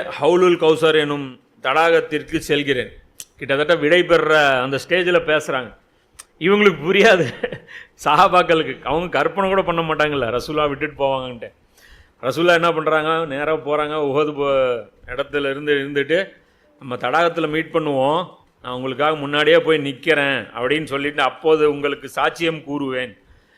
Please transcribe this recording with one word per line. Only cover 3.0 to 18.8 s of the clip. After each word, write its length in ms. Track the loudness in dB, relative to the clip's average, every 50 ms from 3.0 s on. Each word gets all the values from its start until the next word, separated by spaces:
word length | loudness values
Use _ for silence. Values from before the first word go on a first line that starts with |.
| _ _ _ -20 -20 _ _
கிட்டத்தட்ட 380 | -12 -4 -2 -2 0 2 2 0
விடை 260 | 2 2 4 4 4
பெறுற 320 | 4 4 4 4 4 4 4 4 4 4 2 0
அந்த 180 | 0 -2 -4 -6 -4 -2
ஸ்டேஜில் 380 | -2 0 0 2 0 0 2
பேசுறாங்க. 440 | 2 0 0 0 -2 -6 -6 -6 -8 -16 _ _ _ _ _ _ _ _ -20 -20 _ _ -4
இவங்களுக்கு 420 | 0 2 2 4 4 2 2 0
புரியாது, 440 | -2 0 2 4 6 6 6 4 2 -2 -4 -8 -10 -10 -10 -12 -16 -20 -20 -20 -20 _ _ -6 0
சஹாபாக்களுக்கு. 680 | 2 4 4 4 6 4 2 4 4 2 2 0 -2 -6 -8
அவங்க 260 | -4 -4 -2 -2 -2 -2
கற்பனை 420 | 0 0 0 0 0 0 0 0
கூட 120 | 2 0
பண்ண 200 | 0 0 -2 -2
மாட்டாங்கல்ல 440 | -2 -2 -2 -2 -2 -2 -2 -2 -2 -2
ரசூலா 380 | -2 -4 -4 -4 -4 -2 -2 -2
விட்டுட்டு 360 | -2 -4 -8 -8 -6 -4 -2
போவாங்கன்ட்டு. 460 | -2 -2 -4 -6 -10 -12 -14 -16 -18 _ _ _ _ _ _ _ -20 -20 -20 -20 _ _ -8
ரசூலா 300 | -6 -6 -2 0 2 4
என்ன 200 | 4 4 4 2
பண்றாங்க? 380 | 0 0 0 0 0 0 0 0 -2 -2 -2
நேரா 280 | -4 -6 -4 -2 -2 -2
போறாங்க, 400 | -2 -2 -2 -2 -2 -2 -2 -4 -4
உஹது 300 | -2 0 0 0 0 -2
போ-, 480 | -2 -2 -2 0 0 0 0 0 -2 -4 -6 -12 _ _ -16
இடத்துல 440 | -12 -8 -8 -6 -4 -4 -4 -4 -4
இருந்து 220 | -6 -4 -2 -2 -2
இருந்துட்டு, 440 | -2 -2 -2 -2 -2 0 0 0 -2 -2 -4 -10 _ _ _ _ _ _ _ _ -18
"நம்ம 180 | -12 -10 -8
தடாகத்துல 520 | -4 -4 0 2 2 2 2 0 -2 -4 -2
மீட் 240 | -2 -4 -4 -2
பண்ணுவோம், 560 | -2 -2 -2 0 0 0 2 2 0 -2 -4 -6 -14 _ _ _ _ _
நான் 120 | -12 -10 -10
உங்களுக்காக 400 | -8